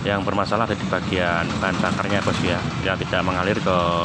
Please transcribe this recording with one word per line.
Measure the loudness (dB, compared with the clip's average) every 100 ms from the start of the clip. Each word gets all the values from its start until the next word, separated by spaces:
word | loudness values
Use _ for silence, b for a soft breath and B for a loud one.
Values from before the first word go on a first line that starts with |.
| 0
yang | 0
bermasalah | 0 0 0 0 0
ada | -2
di | -2
bagian | -2 0 0 2 0 -2 -2
bahan | -2 0
bakarnya, | 0 0 0 0
bos, | 0 0
ya, | 0 0 -2 -4 -2
yang | -2
tidak | 0 0
mengalir | 0 0 0 0
ke | 2 2 2 2